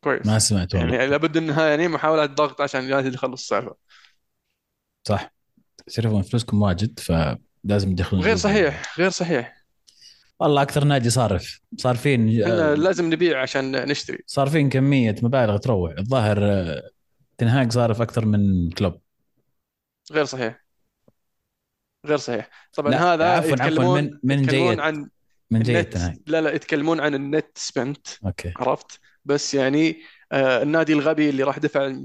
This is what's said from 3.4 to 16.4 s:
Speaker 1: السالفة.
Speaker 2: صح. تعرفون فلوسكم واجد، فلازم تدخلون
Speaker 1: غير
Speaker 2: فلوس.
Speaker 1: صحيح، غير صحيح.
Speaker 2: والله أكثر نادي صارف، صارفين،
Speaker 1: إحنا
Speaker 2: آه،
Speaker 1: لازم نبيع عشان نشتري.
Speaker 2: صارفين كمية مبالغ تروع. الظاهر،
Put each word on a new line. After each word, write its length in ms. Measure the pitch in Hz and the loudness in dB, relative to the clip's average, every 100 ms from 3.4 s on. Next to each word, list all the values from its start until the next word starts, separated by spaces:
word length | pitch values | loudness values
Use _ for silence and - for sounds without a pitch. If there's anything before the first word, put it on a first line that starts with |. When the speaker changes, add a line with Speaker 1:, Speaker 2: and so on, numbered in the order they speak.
Speaker 1:
السالفة. 340 | - 101 117 - _ - _ _ _ _ _ _ _ _ _ _ | -4 -4 -4 -14 _ -20 _ _ _ _ _ _ _ _ _ _
Speaker 2:
صح. 300 | - 101 - _ _ _ _ _ - - | -4 -4 -4 _ _ _ _ _ -12 -4
تعرفون 260 | 113 104 | 0 0
فلوسكم 400 | 92 120 - 104 | 0 -4 -2 0
واجد، 380 | 104 87 110 - | 0 0 -4 -6
فلازم 960 | - 82 80 - _ _ 101 104 98 90 | -2 0 0 -4 _ _ -2 0 0 -2
تدخلون 280 | 90 95 | 0 0
Speaker 1:
غير 80 | 90 | 2
Speaker 2:
فلوس. 120 | 220 | 2
Speaker 1:
صحيح، 560 | - 208 160 147 - - | 2 2 0 -2 -12 -2
غير 100 | 185 | -2
صحيح. 540 | 180 170 147 117 _ _ _ _ _ - _ _ _ | 0 -2 -2 -4 _ _ _ _ _ -20 _ _ _
Speaker 2:
والله 220 | 165 143 | 2 2
أكثر 220 | 139 - | 2 2
نادي 260 | 143 143 117 | 2 2 2
صارف، 520 | 120 113 92 - - _ - | 2 2 0 -4 -18 _ -4
صارفين، 640 | 127 120 147 131 110 113 | -2 0 2 2 4 2
Speaker 1:
إحنا 300 | 107 113 156 | 2 2 2
Speaker 2:
آه، 40 | 147 | 2
Speaker 1:
لازم 380 | 175 175 170 | 2 2 0
نبيع 280 | 160 175 139 | 2 2 2
عشان 460 | 131 139 135 135 131 | 0 -2 -2 -2 -2
نشتري. 360 | 143 - - - | -4 -6 -12 -6
Speaker 2:
صارفين 420 | - 139 160 139 | -2 0 2 2
كمية 460 | 131 139 139 117 101 | 2 2 4 2 2
مبالغ 360 | 117 131 113 101 | 0 2 2 2
تروع. 380 | 127 107 87 - | 0 0 0 -4
الظاهر، 400 | 104 131 107 104 | -2 2 2 2